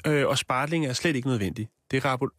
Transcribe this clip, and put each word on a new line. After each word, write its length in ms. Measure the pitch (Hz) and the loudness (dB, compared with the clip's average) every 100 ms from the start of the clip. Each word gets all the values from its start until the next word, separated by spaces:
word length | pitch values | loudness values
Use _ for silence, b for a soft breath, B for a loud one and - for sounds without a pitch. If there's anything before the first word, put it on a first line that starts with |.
| - | 0
øh, 220 | 147 139 | 2 2
og 100 | 131 | 0
spartling 480 | - 127 147 165 147 | 0 0 0 0 0
er 60 | |
slet 240 | 127 175 139 | 0 0 0
ikke 120 | 131 | 0
nødvendig. 400 | 123 113 - 107 _ - | 0 0 -4 -8 _ -4
Det 140 | 135 | -2
rabo-, 240 | 139 131 135 | 0 0 -2